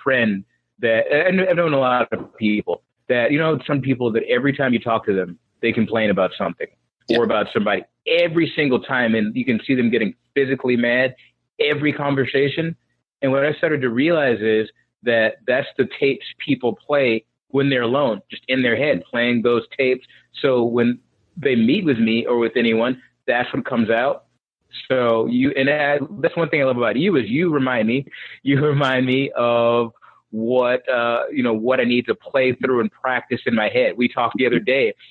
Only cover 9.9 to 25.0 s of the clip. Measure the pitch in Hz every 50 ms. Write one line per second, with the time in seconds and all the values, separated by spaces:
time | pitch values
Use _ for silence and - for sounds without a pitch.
9.9 | 113 117 113 98 - _ _ _ - 139 139 131 135 131 - 127 123 120 120 120
10.9 | 120 127 131 127 127 - - - _ _ _ _ _ - 151 147 151 139 147 151
11.9 | 139 - 147 143 139 135 131 - - 135 139 143 - - 165 165 165 - _ _
12.9 | _ _ _ _ _ _ - 135 131 139 139 151 151 - - 165 156 139 127 123
13.9 | 110 120 139 160 170 160 143 131 117 101 107 110 110 110 107 104 - _ _ _
14.9 | _ _ - 120 117 113 110 110 - - _ 127 123 131 139 - - - 131 -
15.9 | - - 143 139 135 - - - - - - - 139 127 - 120 104 - _ -
16.9 | 147 143 135 123 113 113 - _ _ _ _ _ - 135 139 139 139 127 120 117
17.9 | 123 139 147 127 107 98 - - - - - - 131 131 127 120 117 113 139 151
18.9 | - 87 87 - - 120 120 120 123 117 110 120 120 117 113 - - - 135 127
19.9 | 127 127 - - - - _ _ - - - 143 127 123 117 120 117 120 117 120
20.9 | 123 - _ _ _ _ _ _ _ - 135 139 127 117 113 113 147 214 190 156
21.9 | 131 110 113 113 113 113 120 120 123 120 117 113 - 123 117 117 113 110 113 127
22.9 | 131 - - _ _ _ _ - 120 120 123 - - 135 123 - 127 117 113 104
23.9 | 113 113 123 139 - - - _ _ _ _ _ _ _ _ _ - - - -
24.9 | 131 127